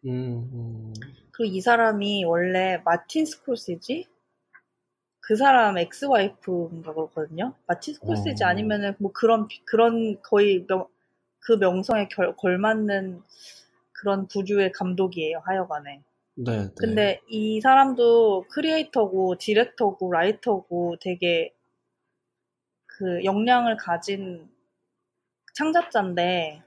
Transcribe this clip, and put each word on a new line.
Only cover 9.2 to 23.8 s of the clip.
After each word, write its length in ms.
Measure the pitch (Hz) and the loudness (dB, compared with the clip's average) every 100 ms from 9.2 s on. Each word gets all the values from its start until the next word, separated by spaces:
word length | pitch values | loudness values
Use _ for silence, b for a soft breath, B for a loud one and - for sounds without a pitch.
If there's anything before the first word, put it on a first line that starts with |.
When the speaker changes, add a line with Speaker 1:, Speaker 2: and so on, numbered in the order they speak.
| 226 226 214 - | 4 4 0 -10
Speaker 2:
그런 560 | - 226 233 226 226 196 | -4 2 4 4 -2 -4
거의 440 | - 208 202 190 180 | 0 4 4 2 0
명-, 200 | 190 - _ _ _ _ _ | -4 -4 _ _ _ _ _
그 120 | - | 0
명성에 560 | 226 190 180 202 226 202 | 4 4 2 0 -2 -2
결-, 280 | - 180 - | -2 -2 0
걸맞는 840 | 185 180 214 220 214 196 190 180 _ B B B B B _ | 0 2 2 0 0 -2 -4 -12 _ B B B B B _
그런 340 | - 202 196 190 | -8 -2 -2 -2
부류의 440 | 202 190 202 190 | -4 -2 2 0
감독이에요, 680 | 185 185 180 190 175 156 165 | 0 -4 0 -2 -2 -6 -6
하여간에. 580 | 165 190 175 151 143 139 143 _ _ - | -4 -4 -4 -8 -10 -20 _ _ _ -10
Speaker 1:
네, 280 | 123 113 | -4 -4
네. 40 | 98 - | -4 -4
Speaker 2:
근데 440 | - 214 208 - _ | -2 2 2 0 _
이 320 | 220 214 220 | -6 -2 0
사람도 840 | 240 269 269 247 240 233 226 190 180 | 6 6 6 4 6 6 6 2 -2
크리에이터고, 840 | - 311 320 311 262 208 190 185 180 | -4 0 0 0 0 0 0 0 -2
디렉터고, 760 | - 208 247 - 214 190 185 | 0 2 2 0 -2 -2 -2
라이터고, 840 | 170 180 214 - 196 180 175 175 170 | 0 0 0 -2 -2 -2 -4 -4 -6
되게 540 | 190 175 175 170 160 _ _ _ _ _ _ _ _ _ _ _ _ _ _ | -8 -4 0 0 -2 _ _ _ _ _ _ _ _ _ _ _ _ _ _
그 380 | - 190 175 | -10 -6 -2
역량을 520 | 190 196 226 247 240 | -2 0 2 2 2
가진 720 | 220 | -2